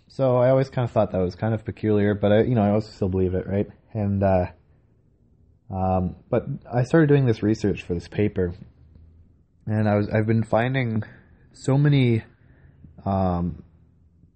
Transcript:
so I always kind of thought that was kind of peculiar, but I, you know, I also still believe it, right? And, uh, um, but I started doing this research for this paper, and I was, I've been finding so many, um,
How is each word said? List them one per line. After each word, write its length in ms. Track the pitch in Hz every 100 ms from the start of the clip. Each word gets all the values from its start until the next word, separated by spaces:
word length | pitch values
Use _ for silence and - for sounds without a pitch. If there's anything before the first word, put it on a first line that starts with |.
| _
so 300 | - 131 123
I 120 | 123
always 200 | 131 135
kind 160 | 131 120
of 60 |
thought 200 | 117 101
that 100 | 95
was 140 | 90 -
kind 180 | 110
of 120 | 110 -
peculiar, 480 | - 107 104 101 104
but 160 | 101
I, 100 | 104
you 120 | 113 120
know, 80 |
I 80 | 101
also 180 | 107 -
still 180 | - 98
believe 260 | 95 92 92
it, 100 | 92
right? 240 | 98 101 - _
And, 300 | 110 101 98
uh, 240 | 98 92 87 - _ _ _ _ _ _ _ _ _ _ -
um, 460 | 95 92 92 90 - -
but 160 | 120 - 143 -
I 140 | 123
started 240 | 127 165 147
doing 180 | 143 127
this 180 | 110
research 400 | 104 107 101 85
for 100 | -
this 140 | 85 -
paper, 460 | - 104 95 90 87 - _ - - - - - _ _ _ -
and 220 | 107 107
I 60 | 104
was, 120 | 104
I've 200 | 107 107
been 160 | 113
finding 600 | 110 110 123 135 117 110 110 - _ _ _ -
so 200 | - 139
many, 440 | 147 143 123 110 - _ _ - - _ - - 98
um, 580 | 95 92 87 87 - - _ _ _ _ _ _